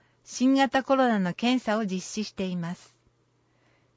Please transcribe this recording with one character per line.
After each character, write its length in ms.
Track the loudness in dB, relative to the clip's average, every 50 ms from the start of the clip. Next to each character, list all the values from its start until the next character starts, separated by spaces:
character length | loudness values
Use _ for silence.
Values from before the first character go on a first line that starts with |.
| _ _ _ _ _
新 300 | -12 -4 0 2 4 4
型 280 | 4 2 2 2 0
コ 140 | 0 2 2
ロ 100 | 2 4
ナ 140 | 2 2 2
の 120 | 0 -2
検 320 | -2 -2 0 0 0 0 0
査 140 | -2 -2 -2
を 60 | -2
実 140 | -4 -4 -6
施 240 | -8 -8 -8 -8 -8
し 80 | -8
て 120 | -6 -6 -6
い 100 | -6 -4
ま 180 | -6 -6 -8 -10
す。 200 | -12 -14 -20 _ _ _ _ _ _ _ _ _ _ _ _ _ _ _ _ _ _ _ _ _